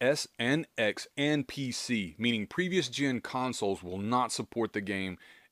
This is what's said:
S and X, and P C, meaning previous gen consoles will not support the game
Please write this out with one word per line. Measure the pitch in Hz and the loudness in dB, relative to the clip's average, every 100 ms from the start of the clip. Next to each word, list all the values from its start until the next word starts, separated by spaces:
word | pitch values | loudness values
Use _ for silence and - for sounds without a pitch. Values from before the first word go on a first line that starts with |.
S | 123 147 - - | 2 2 -2 -2
and | 120 151 156 - | 2 2 0 0
X, | 107 98 - - | 0 0 -6 -2
and | 143 151 131 | 2 2 0
P | - 131 | -4 -4
C, | - - 113 90 82 | -4 0 0 0 0
meaning | 120 113 101 | 0 0 -2
previous | - 180 185 131 | -2 0 0 0
gen | 127 139 123 | 0 0 -2
consoles | - 127 123 120 101 98 | -2 -2 -2 0 0 0
will | 90 95 | -4 -4
not | 104 123 120 | 0 2 2
support | - 113 117 110 | -2 -4 -2 0
the | 107 | 0
game | 98 98 95 87 - - - | -2 -2 -2 -6 -12 -20 -12